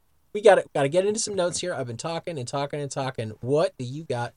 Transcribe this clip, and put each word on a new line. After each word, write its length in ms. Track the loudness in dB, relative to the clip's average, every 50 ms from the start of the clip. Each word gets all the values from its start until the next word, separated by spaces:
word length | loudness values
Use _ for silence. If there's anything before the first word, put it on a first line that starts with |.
| _ _ _ _ _ _ -6
we 80 | 6
gotta, 240 | 8 8 8 8 6 0 0
gotta 140 | 0 2 2
get 180 | 4 2 2
into 140 | 2 0 -2
some 140 | -4 -4 -2
notes 240 | 0 0 0 -2 -4
here. 120 | -4 -4 -4
I've 120 | -4 -6
been 100 | -6 -8
talking 420 | -6 -6 -6 -6 -6 -6 -6 -8 -8
and 100 | -6 -6
talking 320 | -4 -4 -4 -4 -4 -6
and 100 | -6 -6
talking. 420 | -6 -6 -6 -4 -4 -6 -6 -8 -8 -8
What 340 | -2 0 2 2 2 2 -2 -6
do 60 | -10
you 180 | -8 -8 -10 -6
got 280 | -6 -4 -4 -4 -6 -8